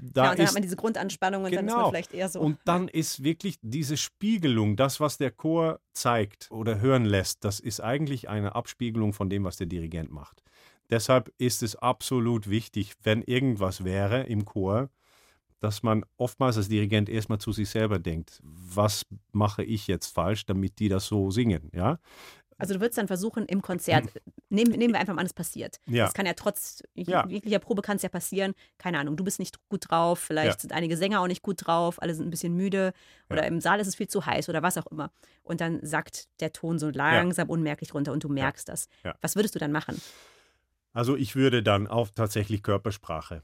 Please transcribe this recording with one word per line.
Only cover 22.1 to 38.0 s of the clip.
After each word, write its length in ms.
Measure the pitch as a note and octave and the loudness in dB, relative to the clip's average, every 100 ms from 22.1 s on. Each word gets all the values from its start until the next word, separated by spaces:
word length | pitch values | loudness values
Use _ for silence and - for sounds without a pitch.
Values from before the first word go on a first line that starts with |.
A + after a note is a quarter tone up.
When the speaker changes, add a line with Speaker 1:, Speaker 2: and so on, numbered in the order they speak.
| - - - _ - | -20 -20 -20 _ -8
Speaker 2:
Also 140 | F#3 | -4
du 60 | F#3+ | -2
würdest 180 | A3+ - | -2 -2
dann 100 | G3+ | -2
versuchen, 380 | F#3 G#3+ A3+ G#3 | -2 -4 -4 -2
im 160 | G3 | -2
Konzert, 440 | - F3+ - D#3+ - - - | -2 -6 2 2 2 -8 -20
Speaker 1:
<clears throat> 200 | - - | -20 -2
Speaker 2:
nehmen, 220 | G3+ A#3 | 2 4
nehmen 220 | A3 A#3 | 4 4
wir 60 | G#3+ | 4
einfach 140 | F#3 | 0
mal 60 | F#3 | -2
an, 40 | F3+ | -4
es 60 | |
passiert. 460 | - E3+ B2+ A2+ - - | -4 -8 -8 -10 -12 -2
Speaker 1:
Ja. 180 | A#2+ G2 | 2 2
Speaker 2:
Das 80 | - | 2
kann 100 | - | -2
ja 80 | |
trotz 480 | E3+ - - - - - - | -2 -2 -4 -8 -12 -16 -10
jeg-, 140 | F3 | 0
Speaker 1:
Ja. 180 | F3+ F#3 | 2 2
Speaker 2:
jeglicher 320 | G3+ G#3 G3+ | -2 0 -2
Probe 220 | - G3+ | 0 -2
kann's 180 | G3 G3+ | 0 -2
ja 80 | F3+ | -2
passieren. 440 | F3 - F#3+ F#3+ F#3+ - _ | -6 -4 -2 -2 -4 -12 _
Keine 180 | F3+ D#3+ | -4 -2
Ahnung, 160 | C#3+ D3+ | -2 -2
du 60 | |
bist 140 | F3+ - | -2 -4
nicht 180 | F#3 - - | -6 -10 -8
gut 200 | G3 - | -6 0
drauf, 300 | E3 E3+ F3 | 2 4 2
vielleicht 360 | - D#3 D#3 - | 0 0 2 0
Speaker 1:
Ja. 40 | |
Speaker 2:
sind 120 | - | -2
einige 220 | B2+ E3+ E3 | -4 -2 0
Sänger 240 | G3 G#3 | 0 2
auch 60 | F3+ | 0
nicht 140 | F#3 | -2
gut 240 | - F#3 - | -4 -6 2
drauf, 340 | E3 E3+ F3 | 2 2 -2
alle 140 | - D#3+ | -4 -4
sind 100 | F3+ | -4
ein 40 | |
bisschen 240 | E3 F3 F3 | -4 -2 -2
müde 380 | G3 G3 F#3+ - - - - | 0 0 0 -2 -16 -20 -6
oder 120 | D3+ | -2
Speaker 1:
Ja. 60 | C#3 | 0
Speaker 2:
im 120 | E3 | 0
Saal 180 | E3+ G3+ | 2 2
ist 80 | G3 | 0
es 80 | - | -4
viel 120 | G3+ | -2
zu 180 | G3+ - | -2 0
heiß 240 | - D3+ | -2 0
oder 140 | D#3+ | 0
was 140 | E3+ F3+ | 0 -2
auch 100 | - | -6
immer. 240 | D3+ D3 _ _ _ | -8 -10 _ _ _
Und 160 | - E3+ | -8 -4
dann 180 | E3+ E3 D#3 | -2 -2 -2
sackt 440 | D3+ - - - - | -4 -4 -10 -16 -8
der 120 | D#3+ | -8
Ton 260 | - E3 E3 | -4 -4 -2
so 80 | D3+ | -2
Speaker 1:
Ja. 260 | C#3 C#3+ E3 | 0 4 6
Speaker 2:
langsam 320 | F3+ F3 E3+ | 4 0 0
unmerklich 440 | E3 D#3 D3 - | 0 0 -2 -6
runter 180 | D3+ | -4